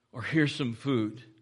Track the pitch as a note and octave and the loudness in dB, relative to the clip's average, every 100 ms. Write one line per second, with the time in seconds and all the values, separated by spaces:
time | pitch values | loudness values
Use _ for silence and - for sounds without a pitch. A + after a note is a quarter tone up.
0 | _ B2+ A2 D#3+ C#3+ - B2+ A2+ C#3 B2 | _ -10 0 2 2 2 -4 -2 0 0
1 | G#2+ A#2 - - | 0 -4 -18 -20